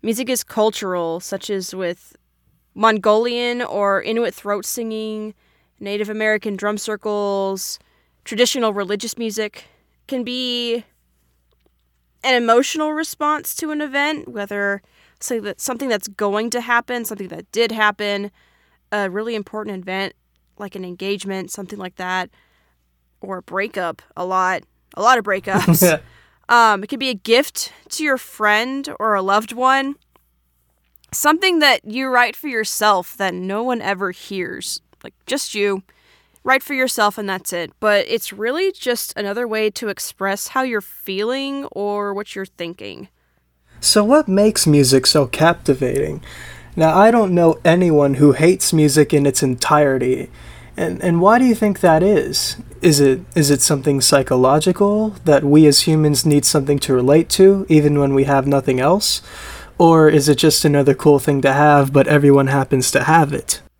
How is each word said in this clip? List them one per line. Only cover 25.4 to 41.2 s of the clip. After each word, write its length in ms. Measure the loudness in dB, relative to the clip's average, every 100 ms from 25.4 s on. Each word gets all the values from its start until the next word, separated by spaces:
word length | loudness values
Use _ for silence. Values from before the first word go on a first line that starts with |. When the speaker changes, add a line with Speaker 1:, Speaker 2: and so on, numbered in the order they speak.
| -2 -2 2 4 4 2 -6
Speaker 2:
<laughs> 40 | _ _ _ 0
Speaker 1:
Um, 320 | 4 4 2
it 40 | -4
could 120 | -6
be 120 | -6
a 40 |
gift 600 | -6 0 2 0 -6 -12 _ -14
to 120 | -6
your 140 | -2 -4
friend 720 | -6 -4 0 0 0 -8 -10 -6
or 140 | -2
a 80 | -2
loved 320 | 0 -2 -2
one, 440 | -2 0 0 -2 -8 _ _ _ _ _ _ _ _ _ _ _
something 460 | -4 0 2 0 2
that 260 | 2 2
you 240 | -4 -8 -2
write 260 | 0 0
for 140 | -2 -8
yourself 680 | -6 -6 -2 2 0 -2 -6
that 160 | -6
no 280 | -6 -8 -6
one 200 | -4 -4
ever 300 | -4 -6 -6
hears, 680 | -8 -12 -10 -8 -10 -12 -12 _ _
like, 80 | -20 _ -8
just 280 | -8 -6
you. 280 | -4 -4 -4 -10 _ _ _ _ _
Write 180 | -2 -2
for 100 | -2
yourself 460 | -4 -4 0 -2 -2
and 100 | -8
that's 240 | -8 -8
it. 180 | -10 -10 -4
But 260 | 0 0 0
it's 240 | -4 -6
really 400 | -8 -6 -4 -4
just 400 | -4 -4 -4 -6
another 320 | -8 -8 -6 -6
way 220 | -2 -4
to 160 | -4 -8
express 600 | -8 -10 -6 -6 -6 -6
how 140 | -4
you're 180 | -4 -4
feeling 880 | -8 -16 -10 -6